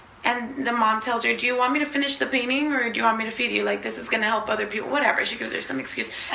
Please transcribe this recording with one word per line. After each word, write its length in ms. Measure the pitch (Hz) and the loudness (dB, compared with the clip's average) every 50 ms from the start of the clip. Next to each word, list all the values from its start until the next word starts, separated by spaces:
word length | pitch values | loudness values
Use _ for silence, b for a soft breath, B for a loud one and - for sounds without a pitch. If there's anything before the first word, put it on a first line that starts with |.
| B B B - - | B B B -4 0
And 420 | - 240 247 233 220 269 277 262 | 0 0 0 -2 -6 -4 -4 -2
the 60 | 240 | 0
mom 300 | 240 240 220 220 220 233 | 2 2 4 4 2 2
tells 220 | - 254 240 233 233 | 0 0 0 2 2
her, 120 | 233 233 | 0 0
"Do 100 | 220 - | 2 0
you 100 | 247 247 | 0 2
want 180 | 247 247 254 277 | 2 2 2 2
me 60 | 302 | 2
to 60 | 302 | 0
finish 320 | 294 - 277 277 277 277 - | 0 0 0 0 0 0 0
the 80 | 262 | 0
painting, 480 | - - 262 240 247 254 277 294 302 285 | 0 0 0 0 0 0 0 2 2 0
or 160 | 262 240 233 | 0 0 0
do 100 | 220 226 | 0 2
you 40 | 226 | 2
want 140 | 226 220 220 | 2 2 2
me 60 | 220 | 0
to 60 | 220 | -2
feed 200 | 220 - 240 233 | -2 -2 -2 0
you? 100 | 208 208 208 | 0 0 0
Like, 200 | 202 208 202 208 | 0 0 -2 -2
this 160 | 226 220 240 | -4 -4 -4
is 80 | 240 - | -4 -2
gonna 160 | 240 226 214 | 0 0 2
help 240 | 214 226 214 214 - | 2 2 0 0 0
other 160 | 220 214 208 | 0 0 -2
people," 240 | 208 208 214 - - | -2 -4 -4 -4 -2
whatever. 340 | 262 285 285 220 - - - | 0 2 2 2 2 2 0
She 100 | - - | -2 -2
gives 180 | - 117 113 - | -4 -4 -4 -4
her 80 | - | -4
some 180 | - - - - | -4 -2 -4 -4
excuse. 300 | - - - - 113 - B B B B B | -4 -4 -4 -4 -4 -4 B B B B B